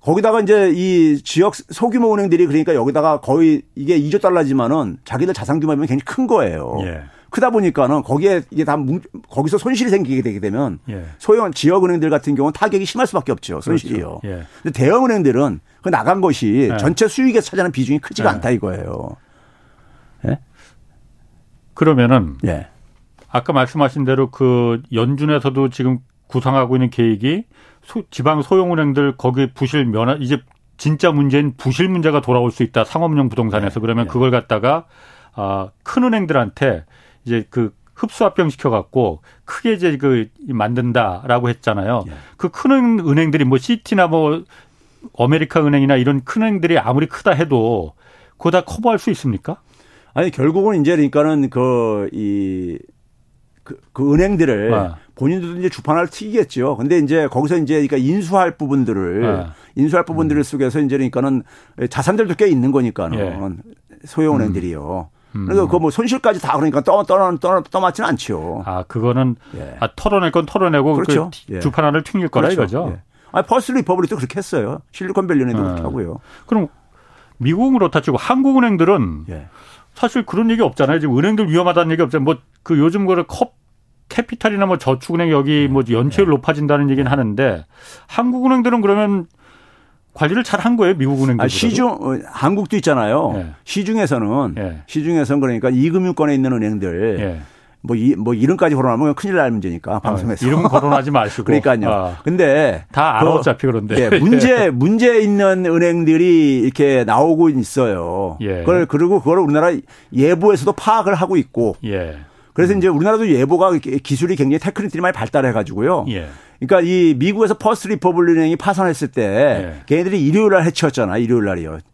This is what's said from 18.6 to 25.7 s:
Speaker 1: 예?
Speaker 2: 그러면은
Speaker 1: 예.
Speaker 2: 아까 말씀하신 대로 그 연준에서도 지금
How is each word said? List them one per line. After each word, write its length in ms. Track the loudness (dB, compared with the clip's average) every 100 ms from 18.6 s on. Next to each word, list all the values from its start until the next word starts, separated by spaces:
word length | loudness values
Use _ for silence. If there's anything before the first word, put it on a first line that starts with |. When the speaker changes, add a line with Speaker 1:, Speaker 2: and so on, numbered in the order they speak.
| -2 -8 -8 -10 -12 -14 _ _ _ _ _ _ _ -20 -20 _ -6
Speaker 1:
예? 120 | -6 -8 _ -20 _ _ _ _ _ -20 _ _ _ _
Speaker 2:
그러면은 640 | 0 2 4 4 4 2 -4 -4
Speaker 1:
예. 220 | -4 -8 _ -20 _ _ _ -6
Speaker 2:
아까 220 | -6 -2
말씀하신 520 | 0 0 0 -2 0 -2
대로 240 | 0 0
그 500 | 0 0 2 0 -2 -4
연준에서도 760 | -2 -2 0 0 0 0 0
지금 300 | -2